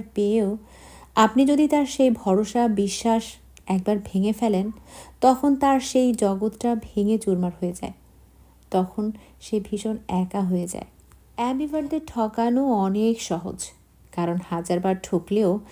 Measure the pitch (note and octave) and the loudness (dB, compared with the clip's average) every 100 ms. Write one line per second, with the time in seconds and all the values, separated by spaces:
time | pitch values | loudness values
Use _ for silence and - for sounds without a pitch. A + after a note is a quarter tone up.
0 | A3 - G3+ A3 G3 A3 - - - - | -4 -2 0 2 0 -4 -10 -20 -20 -20
1 | - - A3 B3+ C#4 D4 D4+ D4 C4+ - | -4 2 4 4 4 4 4 2 0 2
2 | C4 A3+ G3 F#3+ G#3+ A#3+ A#3+ G#3 G3+ - | 2 2 2 2 2 0 2 2 -2 -2
3 | A#3 A3+ A3+ - - - - F#3+ F#3+ G#3 | 0 0 -2 -12 -20 -14 -4 -2 0 -2
4 | G3+ F#3+ G3+ G#3+ A3+ F#3 G3+ - - - | -2 -2 0 0 0 0 -2 -8 -16 -20
5 | - - B3+ B3+ C#4+ C4+ C#4 C4+ C4 C4 | -20 0 4 4 2 2 2 2 2 2
6 | B3+ A3 G3+ G3 G#3+ - A#3+ A#3 - - | 2 2 0 0 -4 -2 -2 -2 -4 -2
7 | G3+ A3 G3+ F3+ F3+ E3+ F3+ F3+ - - | 0 0 0 0 -2 -4 -6 -6 -10 -12
8 | _ _ - _ - _ _ F#3 F#3 - | _ _ -20 _ -20 _ _ -2 -2 -2
9 | G#3+ G#3+ - - - G#3+ G3+ G#3 A3 A3 | -6 -6 -14 -20 -6 -6 -4 -6 -6 -8
10 | - F#3 F#3 G3+ F#3 F3+ F3 - - _ | -4 -4 -2 -2 -2 -2 -4 -8 -14 _
11 | - - _ - A#3+ C4 D4+ D#4 C#4+ D#4 | -20 -20 _ -6 -4 -4 -4 -4 -4 -6
12 | D#4+ A#3 G#3+ A3 A#3 B3 C#4 G#3+ F#3+ G3+ | -6 -4 -2 0 0 2 2 2 2 2
13 | A3+ A3+ - F3 F3+ - - - _ _ | 0 0 -2 -6 -6 -10 -14 -18 _ _
14 | - - F3 F3 - E3+ E3+ F3+ F#3+ F#3 | -12 -4 -2 -2 -4 -6 -2 0 0 -2
15 | - F3 E3+ G3+ G3 G#3 - | -2 -4 0 0 2 0 -4